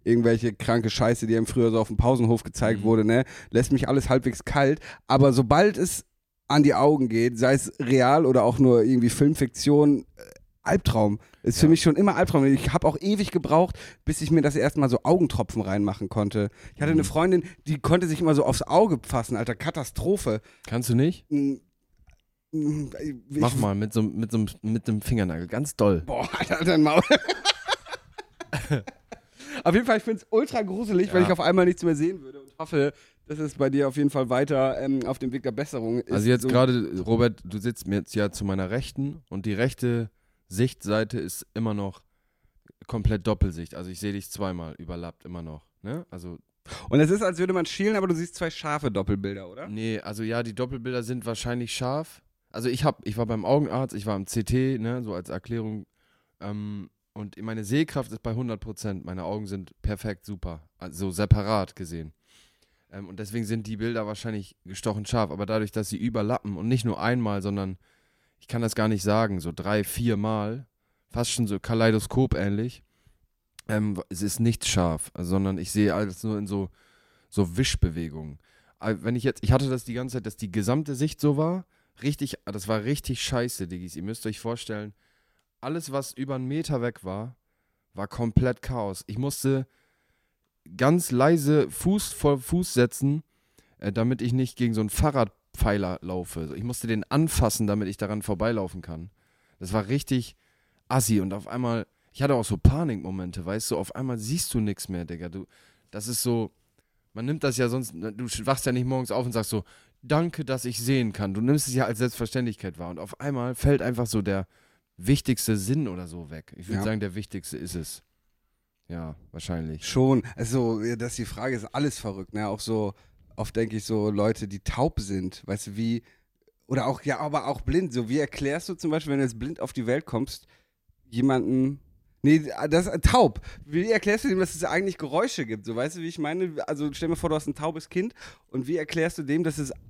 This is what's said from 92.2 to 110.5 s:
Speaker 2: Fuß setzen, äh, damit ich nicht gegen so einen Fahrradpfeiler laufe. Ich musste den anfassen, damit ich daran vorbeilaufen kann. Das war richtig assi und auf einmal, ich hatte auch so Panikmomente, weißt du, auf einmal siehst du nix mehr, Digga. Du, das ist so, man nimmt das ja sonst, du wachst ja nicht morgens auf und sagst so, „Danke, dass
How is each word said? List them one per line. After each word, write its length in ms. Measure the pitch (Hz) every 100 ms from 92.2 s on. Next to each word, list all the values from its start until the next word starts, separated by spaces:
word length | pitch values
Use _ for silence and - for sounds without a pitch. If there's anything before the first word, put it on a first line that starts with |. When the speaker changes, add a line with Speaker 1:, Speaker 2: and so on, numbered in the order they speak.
| 147 139
Speaker 2:
Fuß 360 | - 170 180
setzen, 500 | 123 123 - 139 151 - _ _ _ _ _
äh, 120 | 101
damit 320 | 101 117 127
ich 100 | 117
nicht 240 | 127 127 -
gegen 180 | 120
so 60 | 110
einen 100 | 107
Fahrradpfeiler 1080 | - 151 139 107 _ _ - 117 101 92 90
laufe. 500 | 87 92 87 82 78 71
Ich 80 |
musste 220 | 117 123 113
den 180 | 110
anfassen, 640 | - 143 160 - 113 - 104
damit 220 | 104 98
ich 80 | 101
daran 240 | 101 107
vorbeilaufen 600 | 104 92 110 113 92 87
kann. 280 | 82 80 90 _ _ _ _ -
Das 140 | 90
war 160 | 107 98
richtig 480 | 139 - 127 117 - _ _ _ _ -
assi 320 | 127 107 107
und 120 | 95
auf 160 | 101 -
einmal, 380 | 120 123 117 - _ _
ich 100 | -
hatte 120 | 139
auch 100 | 139
so 140 | 107 202
Panikmomente, 880 | - 143 165 104 92 95 90 95 87
weißt 240 | 104 -
du, 80 | 82
auf 160 | 98
einmal 240 | - 131 120
siehst 340 | 107 170 -
du 60 | 123
nix 280 | 107 95 -
mehr, 160 | 90 82
Digga. 220 | 85 87
Du, 160 | 95 - _ _ _ _
das 180 | 101 107
ist 140 | 117
so, 300 | 123 117 110 _ _ _ _ _ _
man 100 | 107
nimmt 200 | 123 151
das 120 | 143 120
ja 120 | 120
sonst, 260 | 127 117
du 320 | 82 107 107 123 110 113
wachst 200 | 131 135
ja 60 |
nicht 120 | 123 123
morgens 240 | 131 123
auf 140 | 107
und 80 | 123
sagst 180 | 113 104
so, 140 | 110 - - _ _
„Danke, 420 | 123 151 170 -
dass 220 | 151